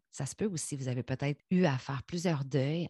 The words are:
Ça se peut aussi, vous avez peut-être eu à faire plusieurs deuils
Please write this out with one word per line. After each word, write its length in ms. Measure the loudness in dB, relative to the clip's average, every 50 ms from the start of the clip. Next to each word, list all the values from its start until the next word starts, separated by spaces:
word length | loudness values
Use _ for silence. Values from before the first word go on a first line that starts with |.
| -14 _
Ça 160 | -8 -8 -6
se 80 | -6 -4
peut 120 | -2 -2
aussi, 280 | -2 -2 -4 -6 -4 -6
vous 140 | -4 -2 -2
avez 160 | -2 -2 -2
peut-être 360 | -2 -2 0 0 -2 -2 -2 _ 2
eu 160 | 4 4 6
à 120 | 4 4 0
faire 240 | -2 -4 -6 -6
plusieurs 420 | -6 -6 -4 -2 0 2 2 0 0
deuils 440 | 0 2 2 2 2 0 -2 -2